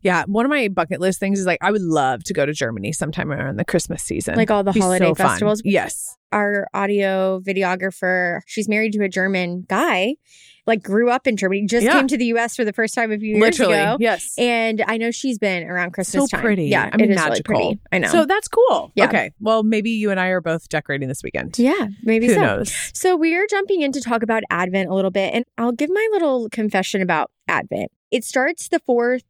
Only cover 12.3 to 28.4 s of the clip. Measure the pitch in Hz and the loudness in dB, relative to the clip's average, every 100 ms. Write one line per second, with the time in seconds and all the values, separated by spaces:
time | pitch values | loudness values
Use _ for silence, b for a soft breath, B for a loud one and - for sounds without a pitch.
12.3 | 233 233 - 220 202 220 - 226 214 214 | 0 -2 -2 -4 0 -2 0 -2 -2 0
13.3 | 214 220 - 247 202 202 202 226 185 - | 4 4 4 2 4 2 2 0 0 -4
14.3 | - 240 233 226 220 214 226 233 233 269 | -2 0 2 0 -2 -2 -2 -2 -2 -4
15.3 | 220 208 185 160 180 175 175 185 285 277 | 0 0 -2 -4 -4 -4 -4 -2 0 0
16.3 | - 233 202 147 190 107 214 208 190 156 | 0 0 2 2 2 2 2 4 4 2
17.3 | 113 - 143 85 208 - 185 - 339 302 | 0 0 0 0 -4 -4 -2 2 4 4
18.3 | 392 - - 494 349 - - - 196 107 | 0 0 2 4 2 -2 2 2 2 -2
19.3 | _ 214 226 214 220 214 226 208 190 185 | _ 0 2 2 0 0 -2 0 0 0
20.3 | 185 165 160 - 156 - 139 131 127 - | 0 -2 -4 -4 -6 -4 -4 -4 -6 -6
21.3 | 131 127 - 247 381 214 196 226 226 247 | -8 -6 2 2 2 -2 -4 0 2 4
22.3 | 214 - 196 202 - - - 370 359 320 | 4 4 0 -4 -6 -8 -2 2 2 2
23.3 | 339 415 403 392 381 285 277 240 233 220 | 0 0 -2 0 0 0 -2 -2 -2 0
24.3 | 226 214 170 185 190 180 190 190 190 190 | -2 0 -2 0 0 0 0 0 0 0
25.3 | 233 247 - 233 233 294 392 440 415 320 | -2 -4 -4 -2 0 0 0 2 2 2
26.3 | 254 220 - 214 196 190 202 185 160 - | 0 -2 -4 -2 0 -2 -2 0 0 -2
27.3 | _ - 160 - 92 101 _ _ 247 - | _ -2 -2 -2 -6 -6 _ _ -4 0
28.3 | 262 | 0